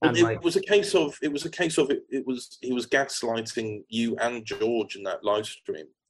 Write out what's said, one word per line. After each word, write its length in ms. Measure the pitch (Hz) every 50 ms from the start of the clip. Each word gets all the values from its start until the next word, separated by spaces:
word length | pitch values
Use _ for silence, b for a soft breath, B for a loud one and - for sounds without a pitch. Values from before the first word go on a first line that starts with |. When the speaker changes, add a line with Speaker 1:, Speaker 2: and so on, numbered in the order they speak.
| -
Speaker 1:
Well, 80 | -
Speaker 2:
and, 60 | 120
Speaker 1:
it 60 | - 170
Speaker 2:
like 200 | - 110 - -
Speaker 1:
was 140 | 170 175
a 60 | 196 190
case 320 | - 208 202 196 - -
of, 240 | 175 156 143 - - 151
it 80 | 151
was 140 | 143 139 -
a 60 | 160
case 260 | - - 180 160 165
of, 140 | 160 143 135
it, 140 | 139 - - -
it 180 | - 135 -
was, 300 | 131 127 120 - - - - 123
he 100 | 127 127
was 140 | 123 117
gaslighting 1000 | - 147 135 135 131 - - 123 117 117 117 113 113 - 117 110 107 107 104 - _
you 280 | 113 113 117 117 101
and 300 | - 113 120 120 117 107
George 500 | 107 101 98 107 117 120 113 104 98 -
in 60 | 98 101
that 220 | 95 87 76 104
live 200 | 101 104 107 107
stream. 420 | - - - _ - 92 78 78 - _ _ _ _